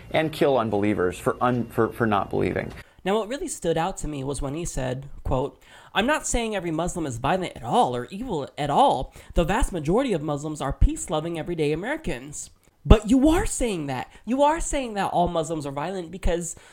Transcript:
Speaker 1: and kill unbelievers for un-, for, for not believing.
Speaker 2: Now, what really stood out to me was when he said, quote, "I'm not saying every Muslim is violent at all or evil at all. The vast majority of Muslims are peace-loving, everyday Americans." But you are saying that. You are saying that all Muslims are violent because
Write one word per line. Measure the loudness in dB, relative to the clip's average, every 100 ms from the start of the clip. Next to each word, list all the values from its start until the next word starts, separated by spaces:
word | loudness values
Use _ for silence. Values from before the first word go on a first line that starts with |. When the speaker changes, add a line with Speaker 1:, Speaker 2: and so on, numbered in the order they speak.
| -4
Speaker 1:
and | -2 -2
kill | 2 2 4
unbelievers | 2 2 2 2 0 0
for | -2 0
un-, | 0 0 -2
for, | 0 0
for | 2 2
not | 2 0
believing. | 0 0 0 -4 -10 -18 -8
Speaker 2:
Now, | -2 0
what | -2
really | -6 -8
stood | -4 -2 0
out | -2 -4
to | -6
me | -6
was | -4 -4
when | -4
he | -4
said, | -6 -4 -4 -6 -8 -10
quote, | -2 0 0 -6 -20 -20 -4 0
"I'm | 2
not | 0 0
saying | -2 0 -2
every | -2
Muslim | -2 -2 -2 -4
is | -2
violent | 0 0 0 -6
at |
all | 0 2 2 0
or | -6
evil | -8 -6 -4 -6 -4
at | 0
all. | 4 4 4 -2 -10 -4
The | 0
vast | 2 2 0
majority | 0 2 2 2
of | 0
Muslims | -2 -4 -4 -6
are | -6
peace-loving, | 2 2 2 -2 -2 -2 -4
everyday | -4 -2 0
Americans." | 0 -2 -6 -4 -6 -8 -14 -14 -18 _ _
But | 8 8 8
you | 4 6
are | 4 2
saying | -2 -2 -2 -4
that. | -6 -8 -12 -4
You | 2
are | 4 4
saying | -2 -4 -4 -2
that | 0
all | 2 2
Muslims | 2 -2 -4 -4
are |
violent | -6 -6 -6 -8
because | -4 0 0 -2 -10 -16